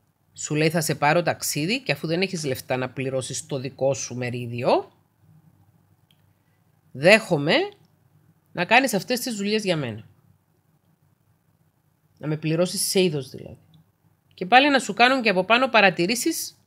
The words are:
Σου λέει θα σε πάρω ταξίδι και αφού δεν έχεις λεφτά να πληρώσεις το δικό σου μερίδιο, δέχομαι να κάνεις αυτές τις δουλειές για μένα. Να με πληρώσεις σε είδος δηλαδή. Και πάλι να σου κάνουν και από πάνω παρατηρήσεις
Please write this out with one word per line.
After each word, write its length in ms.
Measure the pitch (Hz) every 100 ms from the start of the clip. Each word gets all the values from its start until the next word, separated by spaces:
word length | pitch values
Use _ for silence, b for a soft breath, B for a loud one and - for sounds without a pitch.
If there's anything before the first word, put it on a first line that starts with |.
| _ _ _
Σου 220 | - - 151
λέει 140 | 160
θα 120 | 165
σε 140 | 156 143
πάρω 280 | 143 170
ταξίδι 560 | 160 - - 147 165 262
και 120 | -
αφού 160 | 139 160
δεν 140 | 165
έχεις 220 | 190 170
λεφτά 340 | 147 131 - 127
να 120 | 131
πληρώσεις 560 | - 131 131 127 135 -
το 140 | 139
δικό 340 | 135 143 135
σου 220 | 131 - 123
μερίδιο, 760 | 123 123 120 120 143 330 392 _ _ _ _ _ _ _ _ _ _ _ _ _ _ _ _ _ _ _ _
δέχομαι 640 | 127 170 214 214 156 143 262 403 - _ _ _ _ _ _ _
να 140 | 165 175
κάνεις 280 | 240 269
αυτές 260 | 190 - 247
τις 160 | 254 208
δουλειές 280 | 202 214
για 140 | 196 160
μένα. 260 | 123 107 - _ _ _ _ _ _ _ _ _ _ _ _ _ _ _ _ _ _ _ _ _
Να 100 | 147
με 100 | 156
πληρώσεις 500 | 156 160 180 190 -
σε 140 | 196
είδος 260 | 185 147 131
δηλαδή. 280 | - - - _ - _ _ _ _ _
Και 120 | - 185
πάλι 240 | 247 294
να 100 | 269
σου 140 | -
κάνουν 280 | 190 247 269
και 80 | 214
από 140 | 185
πάνω 240 | 185 233 262
παρατηρήσεις 920 | 226 196 170 175 240 330 320 - -